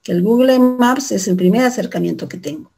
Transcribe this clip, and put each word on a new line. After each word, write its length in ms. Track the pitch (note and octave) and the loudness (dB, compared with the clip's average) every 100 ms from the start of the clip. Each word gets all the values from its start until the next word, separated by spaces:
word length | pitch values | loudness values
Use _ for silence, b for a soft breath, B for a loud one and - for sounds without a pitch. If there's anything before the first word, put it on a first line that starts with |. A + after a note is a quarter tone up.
que 100 | - | -6
el 100 | F3 | -2
Google 360 | F#3 A#3+ C4 B3+ | 2 4 4 4
Maps 540 | B3 B3+ B3 C4 - | 4 2 0 0 -2
es 160 | G3+ F#3 | -4 -2
el 80 | F3+ | 0
primer 260 | F3+ A3 | 2 2
acercamiento 640 | B3+ B3 F3+ F3 E3+ E3 D3 | 0 -2 -6 -4 -4 -6 -10
que 100 | F3+ | -12
tengo. 320 | D3 D3+ - | -12 -12 -14